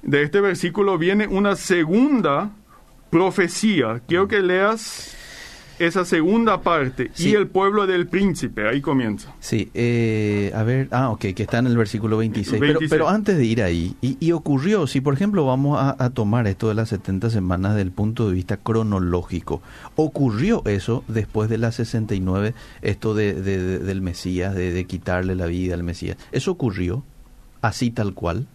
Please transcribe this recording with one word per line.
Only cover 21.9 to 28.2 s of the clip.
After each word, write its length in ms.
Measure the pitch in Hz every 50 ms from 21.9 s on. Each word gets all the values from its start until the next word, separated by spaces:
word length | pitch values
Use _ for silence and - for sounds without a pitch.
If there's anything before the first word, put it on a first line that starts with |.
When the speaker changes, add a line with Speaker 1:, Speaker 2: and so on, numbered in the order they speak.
| - 117 110 104 107
Speaker 2:
y 60 | 98
nueve, 340 | 92 92 92 98 101 107 117 - - - - -
esto 320 | - - 101 92 - 110 107
de, 200 | 104 107 101 92
de, 220 | 73 95 98 98 95
de, 180 | 92 92 92 90
del 220 | - 95 95 95
Mesías, 540 | 95 90 85 - - 90 92 90 87 95 98
de, 160 | 92 90 90
de 140 | 85 90 92
quitarle 500 | - - 90 - - 90 90 92 92 92
la 100 | 92 90
vida 300 | 85 87 90 90 90 87
al 80 | 87 85
Mesías? 340 | 85 87 - - 92 90 - - -
¿Eso 180 | - 127 135 -
ocurrió 520 | 185 175 - 120 92 95 90 87 92 123 143 - - - - - - - - - - -
así 300 | - 113 101 - 131 120
tal 240 | 113 123 110 101 92
cual 320 | -